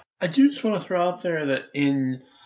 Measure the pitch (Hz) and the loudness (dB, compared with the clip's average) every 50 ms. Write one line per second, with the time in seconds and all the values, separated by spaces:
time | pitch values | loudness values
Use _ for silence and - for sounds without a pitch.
0 | - _ _ - 185 175 - 269 269 285 285 - - 220 208 175 165 - 185 175 | -12 _ _ -6 -4 0 4 6 6 6 4 2 -2 -2 -2 -2 -2 -2 -2 0
1 | 175 180 180 - - 175 165 156 151 139 135 131 - - - 143 143 139 139 135 | 0 0 -2 -4 -4 -4 -2 -2 0 0 -2 -2 -4 -6 -4 -2 0 0 0 0
2 | 131 131 131 131 - - - - - | 0 -2 -2 -6 -10 -18 -20 -20 -20